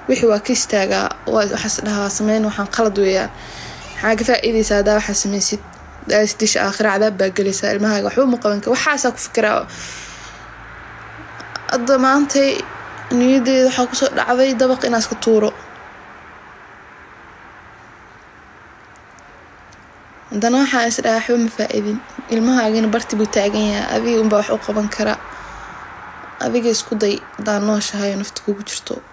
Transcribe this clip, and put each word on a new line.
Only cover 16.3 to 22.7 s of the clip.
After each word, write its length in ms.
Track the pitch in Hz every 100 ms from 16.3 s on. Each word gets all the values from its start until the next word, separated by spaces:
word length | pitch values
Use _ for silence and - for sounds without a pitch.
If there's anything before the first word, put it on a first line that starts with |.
| - - - - - - - - - - - - - - - - - - - - - - - - - - - - - - - - - - - - - - - -
Haddana 320 | 208 233 247
waxaa 300 | 277 262 233
is 100 | 226
dhahaa, 200 | 233 226
"Waxba 200 | 220 240
ma 120 | 226
faa'iidin." 480 | - 214 220 208 214 - - -
Ilmahaagina 640 | 226 226 254 220